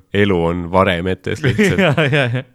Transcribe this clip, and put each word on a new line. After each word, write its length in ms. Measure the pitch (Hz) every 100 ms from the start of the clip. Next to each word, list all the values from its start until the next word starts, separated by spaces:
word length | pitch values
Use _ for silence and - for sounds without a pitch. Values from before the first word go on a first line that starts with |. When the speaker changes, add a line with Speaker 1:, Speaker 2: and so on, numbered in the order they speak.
| -
Speaker 1:
elu 240 | 98 104 87
on 220 | 82 87 85
varem 400 | 92 95 87 92
etes 300 | 92 98 -
lihtsalt. 380 | 135 113 202 185
Speaker 2:
<laughs> 40 | 175
Jaa, 160 | 156 143
jaa, 200 | 147 123
jaa. 140 | 123 -